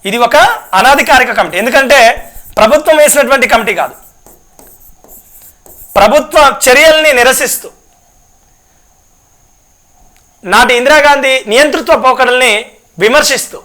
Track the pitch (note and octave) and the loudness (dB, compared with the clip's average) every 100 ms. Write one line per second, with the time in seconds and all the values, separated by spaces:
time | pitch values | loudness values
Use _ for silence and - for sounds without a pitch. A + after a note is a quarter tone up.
0 | G3 A#3 A#3 D4+ F#4 - - F#3+ A#3+ C#4+ | -6 -4 0 2 2 -2 -4 0 2 2
1 | D4+ C4 B3 G#3 F3 F3 A#3 C#4 C4 C#4 | 2 0 0 -2 -4 -4 -2 -2 0 2
2 | A#3 - - - - - A3 D4 - D#4 | 2 0 -12 -20 -10 -2 0 2 2 2
3 | D4 C#4+ B3 C4+ A#3+ A3+ G#3+ G3 C3+ - | 2 0 0 0 0 -2 -2 -6 -8 -10
4 | - _ - - _ _ - - - _ | -20 _ -20 -20 _ _ -20 -20 -20 _
5 | _ - _ - - _ - - - - | _ -20 _ -20 -20 _ -20 -20 -8 -2
6 | G#3 D4 - - C#4 - C4 B3+ D#4+ D#4 | 0 0 -2 0 0 0 0 2 2 2
7 | D#4 B3+ B3 C4 C4+ - - _ _ _ | 0 2 0 0 -4 -8 -12 _ _ _
8 | _ _ _ _ _ _ _ _ _ _ | _ _ _ _ _ _ _ _ _ _
9 | _ _ _ _ _ _ _ _ _ _ | _ _ _ _ _ _ _ _ _ _
10 | _ _ _ _ G3 G#3 B3 A#3+ B3+ D4+ | _ _ _ _ -2 0 2 0 2 2
11 | C#4+ C#4 C4+ C4 A3 A3+ D4+ D#4 D#4 D4 | 2 0 0 -2 -2 0 0 -2 -2 0
12 | B3+ A#3+ B3 B3+ B3+ G#3+ A#3+ _ _ - | 0 0 0 0 0 -2 -6 _ _ -4
13 | G#3 C#4+ D4 E3 - - | 0 0 -2 -6 -8 -18